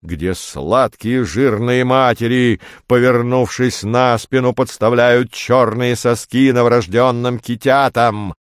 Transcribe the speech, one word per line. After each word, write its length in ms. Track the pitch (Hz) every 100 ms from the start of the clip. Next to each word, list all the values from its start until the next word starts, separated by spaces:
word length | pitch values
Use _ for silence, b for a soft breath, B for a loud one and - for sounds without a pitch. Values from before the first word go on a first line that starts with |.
где 320 | 82 82 87
сладкие 880 | 90 - 69 71 117 123 _ 110 127
жирные 600 | 104 90 139 107 120 127
матери, 760 | 127 131 127 110 117 127 123 104 B B _
повернувшись 960 | 123 127 123 120 127 120 - 127 -
на 360 | 101 120 127 117
спину, 340 | - 131 127
подставляют 800 | 123 123 - 110 120 123 120 123
чёрные 640 | - - 127 117 110 123 120
соски 560 | 123 117 - 123 135
новорождённым 880 | 123 120 120 87 107 127 120 123 120
китятам. 960 | - 120 135 135 135 - 120 104 101 -